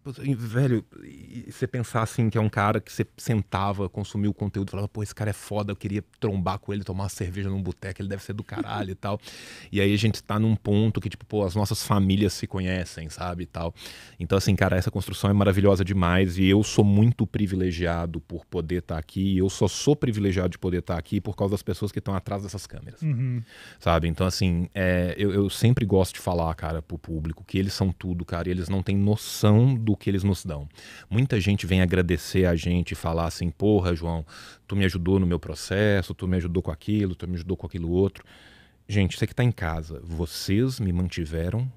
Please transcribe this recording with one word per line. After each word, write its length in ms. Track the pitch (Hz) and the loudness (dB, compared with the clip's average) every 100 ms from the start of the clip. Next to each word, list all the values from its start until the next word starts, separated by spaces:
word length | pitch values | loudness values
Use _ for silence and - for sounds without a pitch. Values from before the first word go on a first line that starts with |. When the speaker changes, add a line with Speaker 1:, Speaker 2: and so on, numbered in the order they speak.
| - | -12
Speaker 1:
Sabe? 160 | 127 135 | -8 -4
E, 20 | 123 | -4
velho, 500 | 117 117 139 113 - - | -2 0 2 2 -2 -12
e, 420 | - 69 - 120 - | -20 -20 -16 -14 -14
e 40 | |
você 160 | - 120 | -6 -6
pensar 340 | 127 113 117 | -4 -4 -2
assim, 260 | 110 - 113 | 0 2 2
que 80 | 113 | 2
é 40 | |
um 80 | 107 | 0
cara 300 | - 101 110 | 2 2 2
que 120 | - | -2
você 140 | - 113 - | -4 -6 -6
sentava, 720 | - 110 95 90 98 98 95 | -2 -2 0 0 0 -2 -4
consumia 400 | - 98 104 104 | -6 -6 -2 -2
o 40 | |
conteúdo, 360 | 95 104 101 98 | -2 -4 -4 -4
falava, 160 | 92 104 | -4 -6
"Pô, 160 | - | -6
esse 100 | 104 | -10
cara 180 | - 104 | -6 -6
é 20 | |
foda, 380 | 98 - 104 101 | -6 -6 -4 -4
eu 40 | 101 | -6
queria 280 | 107 101 - _ | -6 -6 -6 _
trombar 400 | 113 98 90 98 | -2 0 -2 -4
com 140 | - | -4
ele, 100 | 101 | -6
tomar 200 | 98 95 | -4 -6
uma 60 | 98 | -6
cerveja 400 | - 92 92 98 | -6 -6 -4 -4
num 120 | 98 | -4
boteco, 400 | 90 87 98 95 | -4 -6 -10 -8
ele 80 | 101 | -8
deve 140 | 98 | -8
ser 100 | - | -8
do 100 | 101 | -10
caralho 480 | - 104 107 107 101 | -8 -8 -6 -6 -8
e 40 | 95 | -8
tal." 240 | 101 104 | -6 -6
<laughs> 40 | - - - - - | -8 -20 -20 -20 -4
E 100 | 101 | 2
aí 120 | 98 | 4
a 40 | 104 | 4
gente 260 | 110 98 | 2 0
tá 160 | - 107 | -2 0
num 160 | 110 107 | 2 0
ponto 460 | - 104 110 104 | 2 2 2 0
que, 80 | 98 | -4
tipo, 160 | - - | -8 -6
pô, 180 | 107 | -2
as 100 | 98 95 | 0 0
nossas 280 | 101 110 | -2 -2
famílias 480 | - 104 95 95 101 | 0 2 4 4 2
se 140 | - - | 0 -6
conhecem, 640 | 95 92 92 87 - 80 | -4 -2 -2 -4 -10 -14
sabe, 340 | - 90 87 | -10 -8 -8
e 20 | 87 | -8
tal. 280 | 87 85 - - - - - | -6 -6 -6 -14 -18 -20 -10
Então, 180 | 87 98 | 0 2
assim, 180 | - 95 | 4 4
cara, 220 | 95 92 | 4 2
essa 120 | 95 | 0
construção 400 | 104 95 98 98 | -4 -6 -2 2
é 40 | |
maravilhosa 500 | 101 101 95 101 95 | 4 4 6 6 4
demais 540 | 95 98 87 90 95 87 | 4 2 4 4 2 4
e 80 | 95 | 6
eu 180 | 98 | 6
sou 200 | 107 - 104 | 4 4 6
muito 420 | 101 113 - 117 | 6 6 4 -2
privilegiado 920 | - 101 92 92 85 87 85 85 82 | 0 -2 0 -2 0 -2 0 -4 -6
por 240 | - 87 - | -10 -12 -8
poder 360 | 90 80 90 | -6 -2 -4
tá 160 | - 80 | -4 -6
aqui, 360 | - - 98 | -6 -2 2
e 40 | 92 | 4
eu 100 | 95 | 2
só 180 | - 101 | 2 0
sou 280 | - - 147 | 2 2 2
privilegiado 540 | 135 107 98 92 90 | 2 0 0 2 0
de 80 | - | -2
poder 240 | 95 87 | -2 -2
tá 160 | - 85 | -2 -6
aqui 220 | - 104 | -4 -4
por 160 | 104 98 | -4 -2
causa 160 | 98 | -2
das 100 | 101 | -2
pessoas 300 | - 95 104 | -4 -6 -6
que 80 | - | -6
tão 140 | - | -4
atrás 300 | 98 - 101 | -4 -4 -8
dessas 220 | 98 101 - | -8 -12 -12
câmeras, 360 | - - - | -14 -16 -8
Speaker 2:
Uhum. 400 | 160 123 127 123 113 - - - | -4 -2 -2 -4 -8 -14 -20 -6
Speaker 1:
sabe? 280 | - 85 82 | 2 2 2
Então, 180 | 80 92 | 0 0
assim, 420 | - 95 85 87 | 2 2 2 -2
é, 400 | 101 92 90 90 - | 0 2 2 0 0
eu, 140 | 101 | 0
eu 180 | 98 101 | 2 0
sempre 360 | - 107 127 110 | 2 2 4 4
gosto 300 | 98 90 - | 4 2 -2
de 40 | |
falar, 340 | - 87 82 80 | -2 0 0 -2
cara, 260 | 80 80 | -6 -6
pro 160 | - 85 | -8 -12
público 460 | - 80 80 78 - | -8 -6 -6 -8 -4
que 120 | 95 | -2
eles 160 | 95 | -2
são 180 | - 95 | 0 -2
tudo, 320 | 87 90 87 87 | 0 -4 -6 -4
cara, 220 | 85 85 | -6 -4
e 40 | |
eles 180 | 90 85 | -4 -2
não 120 | 95 | -2
têm 140 | 90 98 | 0 2
noção 760 | 101 107 - - 107 107 127 127 | 2 0 -2 0 6 6 6 4
do 200 | 110 98 | 0 0
que 140 | - | 0
eles 140 | 98 | 0
nos 220 | 98 92 92 | 2 0 -2
dão. 220 | 76 71 - - - - | -8 -10 -14 -20 -20 -4
Muita 300 | 104 135 113 | 0 2 2
gente 240 | 95 101 85 | 2 0 2
vem 160 | 92 | 4
agradecer 640 | 92 90 87 87 - 92 90 | 4 4 2 0 0 2 4
a 100 | 85 | 2
gente 360 | 85 87 85 | 2 0 0
e 40 | - | -4
falar 300 | 85 82 82 | -4 -2 -2
assim, 240 | - 85 | -2 -4
"Porra, 460 | - 101 104 90 85 | 0 4 4 4 0
João, 300 | 85 82 76 - - - - | -2 -4 -6 -14 -20 -20 -6
tu 80 | 98 | 0
me 100 | 95 | 2
ajudou 340 | 92 87 98 | 2 2 2
no 80 | 92 | 2
meu 120 | 85 | 0
processo, 760 | - 78 - 95 107 101 92 | -4 -10 -4 0 2 2 0
tu 140 | - 92 | -6 -2
me 100 | 92 | -2
ajudou 260 | 85 87 | 0 -2
com 80 | - | -2
aquilo, 440 | 78 - 104 98 90 | -6 -2 0 0 -2
tu 120 | 87 | -6
me 80 | 90 | -6
ajudou 220 | 82 92 | -6 -6
com 80 | 80 | -6
aquilo 220 | 90 82 | -6 -2
outro." 340 | 90 98 - - - - - _ _ - | 2 2 -2 -14 -20 -20 -20 _ _ -4
Gente, 280 | 104 92 - | 0 0 0
você 100 | 107 | -4
que 80 | - | 0
tá 80 | |
em 80 | 123 | 0
casa, 500 | - 87 82 80 78 | 0 -2 -4 -6 -12
vocês 800 | 85 80 85 - - 98 131 131 | -8 -4 -4 -4 0 2 2 0
me 140 | 98 | 0
mantiveram 760 | 87 90 - 78 80 85 107 131 | 0 0 -2 -6 -4 -2 -2 -4